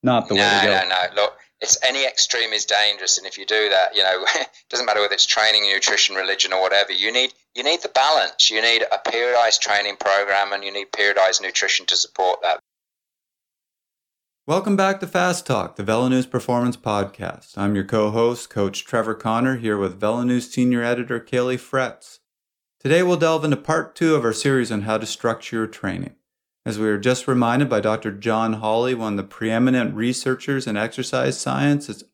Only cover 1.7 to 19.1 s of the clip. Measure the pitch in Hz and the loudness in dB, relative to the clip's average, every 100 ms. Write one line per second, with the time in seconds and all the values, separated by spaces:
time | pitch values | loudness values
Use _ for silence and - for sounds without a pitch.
1.7 | - 131 135 131 - - 123 113 107 - | 0 2 0 -2 0 0 0 -2 -2 0
2.7 | 101 104 98 92 - 92 98 95 107 107 | 2 2 0 -2 -2 -4 -12 -2 0 2
3.7 | 95 90 104 95 92 - 160 - - _ | 2 2 2 2 2 0 -2 -4 -12 _
4.7 | 123 120 104 101 101 - - 110 107 104 | -4 0 0 0 0 0 2 2 2 2
5.7 | 98 - 101 - 95 95 98 95 95 92 | 0 0 2 0 0 -4 -2 0 0 2
6.7 | 98 98 92 104 123 127 - _ 120 135 | 2 0 -2 -2 0 -2 -6 _ -6 -2
7.7 | 170 - - 139 156 87 - - 110 113 | -2 -2 0 2 2 0 2 2 4 2
8.7 | 117 113 107 - 117 123 123 117 - 120 | 2 2 -2 -2 -2 0 2 2 2 0
9.7 | 104 101 98 101 98 101 98 101 101 98 | 0 -2 -4 0 0 2 0 0 -4 -6
10.7 | 101 98 104 101 98 95 92 95 - 98 | -8 -8 -2 0 4 2 2 -2 -2 0
11.7 | - 90 92 - - 92 90 87 80 _ | -2 0 -2 -2 -2 -2 0 -2 -4 _
12.7 | _ _ _ _ _ _ _ _ _ _ | _ _ _ _ _ _ _ _ _ _
13.7 | _ _ _ _ _ _ _ - 175 190 | _ _ _ _ _ _ _ -2 0 2
14.7 | 196 190 196 175 180 180 170 - 117 85 | 2 2 0 -2 0 0 0 0 -2 -2
15.7 | - 98 113 127 127 127 123 - 123 123 | -6 0 2 4 2 0 -4 0 0 0
16.7 | 120 110 104 98 - 90 - - - 101 | -2 -2 -2 -2 -6 -12 -12 -14 -4 -2
17.7 | 104 95 113 107 113 117 120 - - 98 | 0 0 0 2 2 0 0 -6 -2 -2
18.7 | 95 - 117 110 | -4 -4 -2 -2